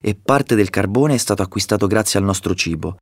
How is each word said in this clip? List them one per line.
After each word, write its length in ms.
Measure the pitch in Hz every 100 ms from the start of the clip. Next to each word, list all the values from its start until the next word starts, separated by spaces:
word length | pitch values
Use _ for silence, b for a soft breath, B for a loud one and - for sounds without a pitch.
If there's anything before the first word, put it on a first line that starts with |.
e 140 | 104 101
parte 400 | - 139 135 110
del 140 | 98
carbone 440 | - 98 110 151
è 40 | 127
stato 240 | - 101
acquistato 440 | 95 104 - 104 98
grazie 320 | 107 107 98
al 60 |
nostro 280 | 98 92 - 90
cibo 400 | - 80 80 92